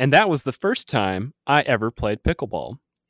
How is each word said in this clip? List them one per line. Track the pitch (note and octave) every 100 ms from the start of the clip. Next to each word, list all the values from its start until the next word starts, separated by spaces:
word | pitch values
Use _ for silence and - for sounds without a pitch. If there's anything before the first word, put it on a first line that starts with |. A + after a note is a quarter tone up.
and | B2+
that | D3+ G#3
was | D3
the | C3+
first | - G3 B3+ -
time | B2+ G2 F#2 B2 - -
I | D3
ever | C#3 A#2 A2
played | - A2 G#2+
pickleball, | - E3+ A2 E2+ A#1+ C#3 _ _ _